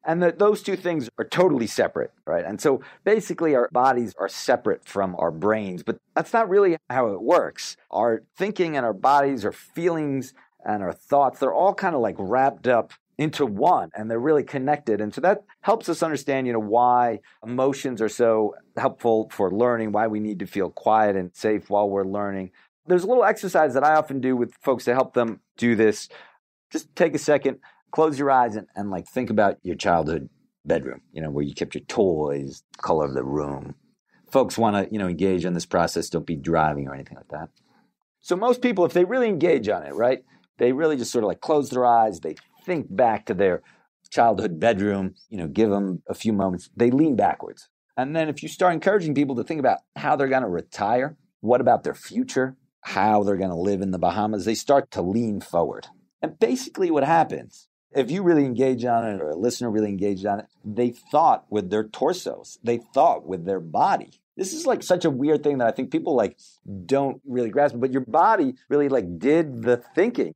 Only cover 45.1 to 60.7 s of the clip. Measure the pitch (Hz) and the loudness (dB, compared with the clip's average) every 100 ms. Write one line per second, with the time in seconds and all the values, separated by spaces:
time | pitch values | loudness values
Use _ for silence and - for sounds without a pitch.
45.1 | - _ 104 82 73 110 101 98 87 - | -8 _ -10 -6 0 0 2 -2 -6 -8
46.1 | - 110 101 95 90 - - 120 131 160 | -6 -2 0 -2 -4 -10 0 2 4 2
47.1 | 113 98 76 - - - _ _ - 131 | 2 0 0 -10 -18 -20 _ _ -8 -4
48.1 | 160 156 147 156 - 180 165 190 208 160 | -2 -4 -6 -10 0 2 2 2 2 0
49.1 | 143 143 123 107 160 131 98 _ - 147 | 0 0 -2 -4 0 0 0 _ -6 -2
50.1 | 139 135 131 117 87 - - 101 123 143 | 0 2 0 0 -6 -8 -6 0 0 -2
51.1 | 160 _ _ 107 120 123 113 85 - - | -8 _ _ 0 2 4 2 0 -8 -8
52.1 | 107 127 - 131 131 _ _ - 101 104 | -6 -4 -2 -4 -6 _ _ -8 0 2
53.1 | 107 101 95 95 85 92 98 98 90 87 | 2 2 -2 -2 -2 -2 -2 -4 -2 -2
54.1 | 92 107 107 92 110 - 139 - - 90 | 0 -2 -2 -4 -4 2 2 2 -6 -2
55.1 | 107 117 98 - 85 78 50 - _ _ | -2 -2 -6 -4 -2 -2 -4 -16 _ _
56.1 | _ 160 - 226 254 - - 175 151 135 | _ -10 0 0 0 -6 -4 0 2 4
57.1 | 165 156 73 58 - _ _ _ - 123 | 2 2 -4 -12 -20 _ _ _ -2 -2
58.1 | 175 180 160 139 117 131 127 123 117 113 | 0 4 4 2 2 0 0 0 0 -2
59.1 | 98 76 78 120 120 123 107 107 98 101 | -6 -6 -2 -2 -2 -2 0 -2 -2 -4
60.1 | 95 101 101 - _ 104 | -2 -4 -4 -6 _ -10